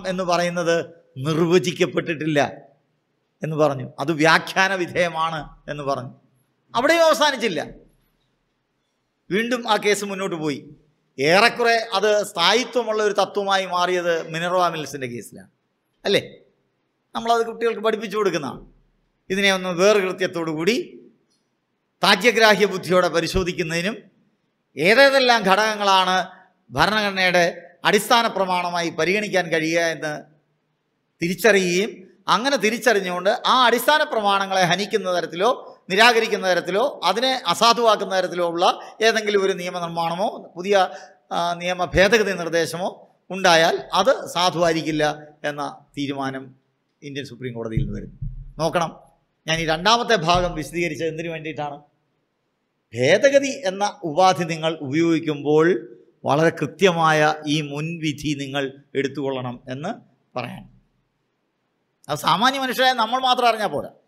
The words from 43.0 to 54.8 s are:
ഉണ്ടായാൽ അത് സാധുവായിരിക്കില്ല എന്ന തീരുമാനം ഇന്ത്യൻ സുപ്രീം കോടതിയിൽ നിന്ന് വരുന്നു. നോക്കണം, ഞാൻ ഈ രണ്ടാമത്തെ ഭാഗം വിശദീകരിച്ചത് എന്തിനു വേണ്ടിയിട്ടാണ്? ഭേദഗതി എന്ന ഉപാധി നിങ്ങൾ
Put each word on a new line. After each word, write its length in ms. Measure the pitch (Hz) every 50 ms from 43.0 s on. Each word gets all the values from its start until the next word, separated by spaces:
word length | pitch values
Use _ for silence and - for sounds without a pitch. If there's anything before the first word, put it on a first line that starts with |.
| - _ _ _ _ -
ഉണ്ടായാൽ 460 | 180 190 190 185 165 160 165 175 202 196 - - -
അത് 200 | 180 202 262 277 - -
സാധുവായിരിക്കില്ല 760 | - - 165 180 180 147 165 175 165 165 165 147 151 156 151 151 151 151 151 - - - _ -
എന്ന 200 | 147 147 147 143 135 - - _ _
തീരുമാനം 520 | _ 143 143 135 139 135 135 135 135 131 135 135 131 _ _ _ _ _ _ _ _ _ 151
ഇന്ത്യൻ 220 | 143 135 143 131
സുപ്രീം 280 | 104 120 113 123 127 117
കോടതിയിൽ 300 | 117 113 113 113 110 107
നിന്ന് 140 | 101 104
വരുന്നു. 200 | 101 - - - - - - - - - - -
നോക്കണം, 340 | 143 156 160 170 175 165 160 - - - _ _ _ _ _ _ _ _
ഞാൻ 100 | 151 160 165
ഈ 60 | 165
രണ്ടാമത്തെ 500 | 156 160 165 180 208 233 240 233 214 226 196
ഭാഗം 320 | 156 165 175 180 180 175 160
വിശദീകരിച്ചത് 580 | 156 147 - 156 175 175 170 151 - 165 160
എന്തിനു 200 | 156 160 165 170
വേണ്ടിയിട്ടാണ്? 460 | 165 160 151 160 147 143 147 147 143 147 - _ _ _ _ _ _ _ _ _ _ _ _ _ _ _ _ _ _ _ _ _ -
ഭേദഗതി 600 | 117 127 139 180 214 277 277 277 277 277 269 247 185 -
എന്ന 180 | 190 185 196 202 208 - - -
ഉപാധി 420 | 165 143 170 185 185 185 - 180
നിങ്ങൾ 260 | 160 165 156 160 160 165 151